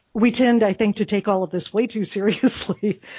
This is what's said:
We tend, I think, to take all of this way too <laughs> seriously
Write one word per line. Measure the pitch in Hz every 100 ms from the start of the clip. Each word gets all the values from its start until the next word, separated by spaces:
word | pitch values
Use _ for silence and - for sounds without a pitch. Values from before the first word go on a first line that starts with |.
| _
We | 214 233
tend, | 233 254 233
I | 214
think, | 185 214 202
to | 208
take | 208 202
all | 190
of | 180
this | 180 -
way | 208 233
too | 220 185
<laughs> | 202
seriously | 202 180 247 - - - 208 - -